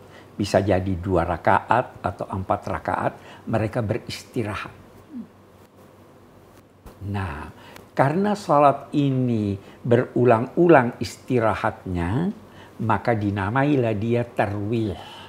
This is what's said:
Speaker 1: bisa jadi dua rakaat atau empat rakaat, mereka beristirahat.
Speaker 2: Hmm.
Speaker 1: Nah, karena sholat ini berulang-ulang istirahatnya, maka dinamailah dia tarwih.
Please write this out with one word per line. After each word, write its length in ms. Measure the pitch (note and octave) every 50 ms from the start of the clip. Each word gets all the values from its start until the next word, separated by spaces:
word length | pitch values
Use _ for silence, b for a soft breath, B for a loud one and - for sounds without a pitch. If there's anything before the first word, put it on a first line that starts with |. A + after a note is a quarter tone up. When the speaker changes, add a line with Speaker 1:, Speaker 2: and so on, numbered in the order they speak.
| - B B B B B B
Speaker 1:
bisa 240 | - G#2 - - F#2+
jadi 320 | G2 G#2 F#2 F#2 F#2 G2
dua 320 | F#2 E2+ F2+ G2 F#2 E2+ E2
rakaat 800 | F2 E2+ D#2+ - G#2+ F#2+ - - - A2 B2 C3+ - - - -
atau 240 | - - - - - -
empat 260 | F#2+ F#2+ - G2+ - -
rakaat, 460 | G2+ F#2 E2 - F2+ F#2 - - C#3+ - - B B B B B
mereka 320 | B A2+ A2 G#2+ G#2+ - B2+
beristirahat. 960 | A2 G2+ A2 - - - - - - - - C3 G#2 G#2 G2+ - - - -
Speaker 2:
Hmm. 480 | - - - - - - - C#4+ A#3+ G3 - - - - - - - - - _ - - - - - - - - - - - - - - - - - - - _ _ - - - - F#2+ G2 G2+
Speaker 1:
Nah, 480 | G2+ F#2+ E2+ C#2+ D2+ D2+ - - B B B B B B B -
karena 400 | - C3+ C#3 D#3 F#3+ G3+ G#3 G3+
sholat 560 | G3+ - - D3+ C#3+ D3 C#3 C#3 - - -
ini 640 | - D3 C#3+ C#3 C3 B2+ B2+ B2 A#2 G#2+ G#2 G2+ G2 G2 B B B B
berulang-ulang 1200 | B C3 A#2+ B2 C3 - - B2+ A#2+ B2 A#2 A2 - - - E3 F3 E3+ D#3+ C3+ A#2+ A#2+ - -
istirahatnya, 1300 | A#2 - - - - - C3 A#2+ A2+ G#2+ F#2+ - - A2 - - - F#2+ F2+ F2 E2+ F2 G#2 D3 F3 G3+ A3 - - B B B B B B B A#2
maka 320 | A2 A2 G2 - A#2+ A#2
dinamailah 800 | G#2+ G#2 G2+ G2 G#2 F#2+ G2+ A#2 C3+ C#3 D3 D3 C3 A#2 A2+ A2
dia 320 | G2 A2 A#2 A#2 A#2+ A#2
tarwih. 720 | - - - A#2 G2+ G2+ G#2 G2+ G#2+ A#2 A2+ A2 G2+ E2 - - - - - -